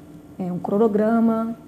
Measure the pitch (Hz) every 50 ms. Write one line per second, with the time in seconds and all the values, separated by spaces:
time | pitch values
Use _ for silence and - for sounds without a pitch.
0 | - - - - - - - - 185 180 180 170 - - 196 202 233 226 202 208
1 | 214 220 233 233 226 226 226 220 226 226 233 - -